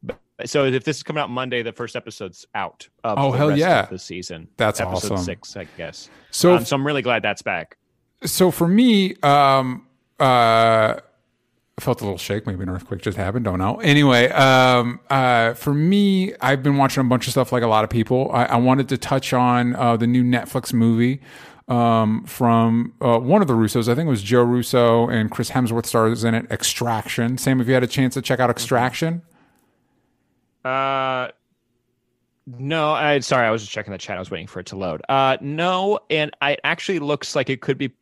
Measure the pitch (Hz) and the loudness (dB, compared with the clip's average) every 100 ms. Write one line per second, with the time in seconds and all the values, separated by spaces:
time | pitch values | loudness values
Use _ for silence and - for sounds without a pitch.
0 | - - _ _ 123 147 139 131 135 147 | -14 -16 _ _ -4 0 0 0 -4 -8
1 | - 151 143 120 127 120 113 110 120 123 | -6 -6 -6 -6 -6 -6 -6 -10 -10 -10
2 | 117 - 95 85 - 107 92 _ - _ | -14 -14 -14 -14 -14 -8 -8 _ -20 _
3 | 117 104 139 123 147 143 170 147 - 92 | -6 -2 0 0 0 2 2 2 0 -8
4 | - 87 90 82 85 _ 110 104 110 92 | -12 -12 -12 -14 -18 _ -2 -2 -4 -4
5 | 101 98 90 92 - - 87 - 82 - | -4 -4 -4 -8 -14 -16 -16 -14 -16 -14
6 | - - _ - 175 180 117 139 139 147 | -20 -20 _ 0 4 4 2 -2 -2 -2
7 | 120 117 107 101 - 92 80 _ _ _ | 0 0 -2 -6 -6 -6 -8 _ _ _
8 | _ _ 220 - 185 - 170 202 254 214 | _ _ -8 0 0 2 2 4 4 4
9 | 185 - 147 143 139 135 131 127 - _ | 2 0 2 4 6 4 0 -6 -14 _
10 | _ _ 135 123 117 113 113 113 110 - | _ _ 2 4 6 6 6 4 2 0
11 | - _ _ _ _ _ _ - - 120 | -10 _ _ _ _ _ _ -10 -4 -4
12 | 104 90 - 101 - 92 92 92 - 101 | -4 -6 -6 -6 -6 -8 -6 -8 -8 -8
13 | - 101 95 110 110 90 95 127 208 147 | -6 -4 -4 -2 -2 -2 -2 0 2 4
14 | 143 123 123 - 135 127 127 123 120 120 | 6 6 4 4 4 6 6 4 0 -6
15 | _ 139 127 120 113 120 - 143 160 202 | _ 0 2 2 2 -2 -2 0 2 2
16 | 202 190 185 - 127 139 135 139 135 - | 2 2 0 -2 -2 0 2 2 2 2
17 | 131 127 - 139 123 127 117 107 107 117 | 0 0 0 -2 0 0 2 2 2 0
18 | 110 127 135 117 117 120 123 131 127 135 | 0 0 0 0 0 2 2 2 0 -4
19 | - 135 - 127 123 123 120 120 123 117 | -2 -4 0 0 2 2 0 0 0 2
20 | 117 123 123 123 - 135 - 120 113 113 | 2 2 2 0 -2 -8 -4 0 2 2
21 | 120 139 - - - - - 120 117 113 | 0 -2 -10 -20 -20 -20 -4 0 2 2
22 | 110 110 - - 123 113 113 113 120 - | 2 -2 -6 -2 2 4 4 2 -2 -4
23 | 127 117 123 196 180 117 110 127 113 120 | 0 0 4 2 4 2 2 0 0 0
24 | 165 123 98 123 120 123 117 127 117 117 | 0 -2 2 2 4 2 0 2 4 4
25 | 117 117 110 - 120 135 123 117 113 120 | 2 0 -2 -4 -4 -2 0 -2 -2 2
26 | 113 117 117 113 - 113 - - 120 110 | 2 2 0 -2 -4 -6 -4 -4 -4 -4
27 | - - 117 127 - 131 120 131 123 - | -6 -4 -4 -2 0 0 2 2 0 0
28 | 131 131 120 127 123 117 - 127 127 - | -2 -2 -4 0 0 0 -2 0 0 -2
29 | 165 170 - _ _ _ _ _ _ _ | -4 -6 -10 _ _ _ _ _ _ _
30 | _ _ _ _ _ _ 131 131 135 135 | _ _ _ _ _ _ -4 -2 -2 -2
31 | 131 131 127 - _ _ _ _ _ _ | -2 -4 -6 -12 _ _ _ _ _ _
32 | _ _ _ _ - 120 135 160 151 151 | _ _ _ _ -20 -12 -6 -2 0 0
33 | 151 143 123 131 117 110 107 - 107 95 | 2 0 2 2 2 0 -4 -10 -10 -12
34 | - 95 92 92 92 - 90 95 92 78 | -10 -10 -8 -10 -10 -14 -12 -8 -8 -8
35 | - 135 135 131 139 151 175 185 196 208 | -2 0 2 0 -6 -4 -4 -2 -2 -4
36 | _ 160 151 - 139 147 139 165 - 185 | _ -4 -4 -4 -4 -2 -4 -6 -4 -6
37 | 143 147 - 151 131 135 - 139 139 _ | -2 -4 -4 -4 -4 -6 -4 -4 -6 _